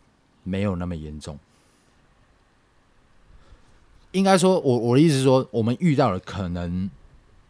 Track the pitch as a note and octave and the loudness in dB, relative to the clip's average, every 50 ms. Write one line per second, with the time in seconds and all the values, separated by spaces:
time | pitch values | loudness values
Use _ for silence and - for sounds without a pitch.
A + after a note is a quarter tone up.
0 | _ _ _ _ _ _ _ _ _ F2+ F#2 F#2+ G2+ G#2 F#2 F2 F2+ F2 F2 D#2+ | _ _ _ _ _ _ _ _ _ -8 -6 -4 -4 -4 -4 -4 -6 -8 -8 -10
1 | D#2 D#2 D2+ D2+ - - D2 C#2 - _ _ _ _ _ _ _ _ _ _ _ | -12 -12 -14 -14 -14 -16 -16 -18 -20 _ _ _ _ _ _ _ _ _ _ _
2 | _ _ _ _ _ _ _ _ _ _ _ _ _ _ _ _ _ _ _ _ | _ _ _ _ _ _ _ _ _ _ _ _ _ _ _ _ _ _ _ _
3 | _ _ _ _ _ _ - - - _ - - _ _ _ _ _ _ _ _ | _ _ _ _ _ _ -20 -20 -20 _ -20 -20 _ _ _ _ _ _ _ _
4 | _ _ - F3+ G3 G3 G3 F#3 E3 F#3 F#3 E3+ - C#3+ A#2+ B2 A2 A#2+ A#2+ C3 | _ _ -4 0 2 4 4 4 4 4 2 2 2 2 2 2 2 2 4 4
5 | D#3 E3+ D3 C3+ C3 C3+ C3 C3 B2+ - - A#2+ A2 A2+ B2 - F#3 F3 C#3 B2+ | 4 4 4 2 2 4 4 2 2 0 -2 -2 -2 -2 -2 -2 -2 0 0 2
6 | C#3 A2+ F#2 F#2 - - - F#2 G2 F2 F2 F2 F2 E2+ F2 F2+ F#2+ G2 - - | 0 0 0 -4 -6 -10 -10 -8 -8 -6 -6 -6 -6 -6 -6 -6 -6 -6 -8 -14
7 | - - - - _ _ _ - _ _ | -20 -20 -20 -20 _ _ _ -20 _ _